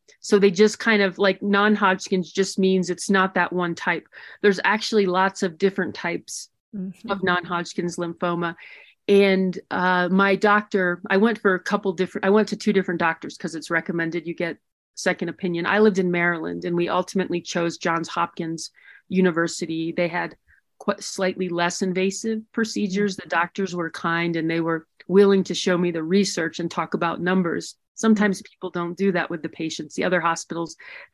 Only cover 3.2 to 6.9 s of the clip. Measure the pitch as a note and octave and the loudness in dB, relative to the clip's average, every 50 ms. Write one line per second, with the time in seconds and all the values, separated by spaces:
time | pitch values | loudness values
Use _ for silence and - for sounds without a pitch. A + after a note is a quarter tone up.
3.2 | F#3 F#3+ - F#3+ F3 - F3 F3+ F3+ E3+ E3 - - F#3 E3+ D#3 - _ - - | 2 2 0 0 -2 0 0 -2 -2 -2 -4 -4 -2 -2 -2 -2 -4 _ -20 -20
4.2 | - - - - - G#3 F#3+ - - F#3 G#3 A3 - - A3+ G#3+ G3+ F#3 F3 F#3 | -20 -20 -10 0 2 2 2 2 2 0 0 0 -2 0 2 2 2 2 2 2
5.2 | F#3+ F#3+ F#3+ - G3+ F#3 D#3+ - F#3+ F#3+ F#3+ - F#3 - - - - F3 E3+ E3+ | 2 0 0 -2 -4 -4 -4 0 0 0 0 0 -4 -4 -4 -6 -6 -6 -6 -6
6.2 | - - - - - - _ _ _ _ - G3+ F#3 G3 | -8 -10 -14 -14 -16 -16 _ _ _ _ -12 -10 -10 -10